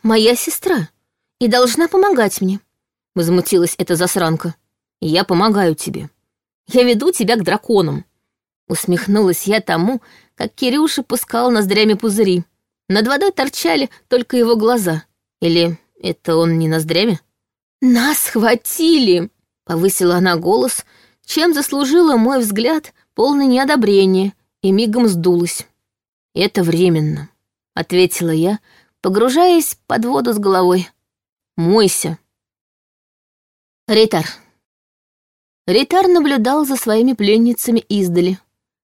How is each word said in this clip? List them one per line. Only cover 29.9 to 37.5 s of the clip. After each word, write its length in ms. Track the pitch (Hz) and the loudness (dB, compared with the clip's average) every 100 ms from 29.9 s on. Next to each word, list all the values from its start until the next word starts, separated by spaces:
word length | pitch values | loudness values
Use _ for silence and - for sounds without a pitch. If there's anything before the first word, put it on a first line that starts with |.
| 233 | -4
воду 280 | 233 277 240 | -2 -2 -2
с 60 | 214 | -2
головой. 500 | 196 190 180 185 175 _ _ _ _ _ _ - | 0 2 2 2 -2 _ _ _ _ _ _ -4
"Мойся". 640 | 165 214 196 - - 160 _ _ _ _ _ _ _ _ _ _ _ _ _ _ _ _ - | 2 2 2 0 -6 -10 _ _ _ _ _ _ _ _ _ _ _ _ _ _ _ _ -2
Ритар. 360 | 220 220 185 - - _ _ _ _ _ _ _ _ _ _ _ _ - | 2 2 0 -4 -10 _ _ _ _ _ _ _ _ _ _ _ _ -2
Ритар 400 | 196 277 359 381 | 0 2 2 4
наблюдал 580 | 349 294 277 214 294 | 2 2 0 0 0
за 120 | 277 262 | -2 -2
своими 360 | 233 214 247 | -2 0 0
пленницами 680 | 247 202 214 233 | 0 2 2 2